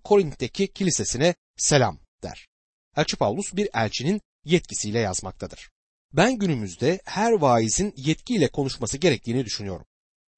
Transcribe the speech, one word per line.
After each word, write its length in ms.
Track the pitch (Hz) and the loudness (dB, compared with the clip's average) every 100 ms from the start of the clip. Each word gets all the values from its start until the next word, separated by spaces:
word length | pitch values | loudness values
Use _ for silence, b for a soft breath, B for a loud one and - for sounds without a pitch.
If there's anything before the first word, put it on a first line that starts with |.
Korint'teki 680 | - 208 165 - 120 - 196 | 2 4 4 -2 -8 -2 -4
kilisesine 640 | - 190 - 101 120 170 175 _ - | 0 -2 0 -2 2 0 0 _ -4
selam 420 | - 147 113 78 _ _ | 2 4 4 -2 _ _
der. 260 | - - - _ _ _ _ - | -14 -14 -20 _ _ _ _ -4
Elçi 200 | 160 - | -2 0
Paulus 380 | 110 131 196 | -2 -2 -6
bir 140 | 185 208 | -4 -2
elçinin 460 | 113 107 - 131 208 _ _ | 0 -2 -2 -2 -4 _ _
yetkisiyle 540 | 147 165 - - 104 113 | 0 0 0 -8 -4 -2
yazmaktadır. 720 | 107 92 101 - 92 - - _ _ _ _ | -2 -4 -8 -12 -14 -14 -20 _ _ _ _
Ben 260 | 139 214 254 | 2 2 2
günümüzde 600 | 190 135 101 85 131 190 | 0 0 -4 -2 -2 -2
her 280 | - 185 226 | -4 -2 2
vaizin 640 | 220 143 117 113 - 202 - | 4 4 4 2 0 -2 -2
yetkiyle 520 | 135 156 - 233 127 | -2 -2 -2 0 2
konuşması 500 | - 135 - 113 135 | 0 -4 -4 -6 0
gerektiğini 460 | 170 - - 120 | 2 2 0 -2
düşünüyorum. 420 | 113 - 101 85 - _ _ _ _ | -2 -6 -8 -8 -12 _ _ _ _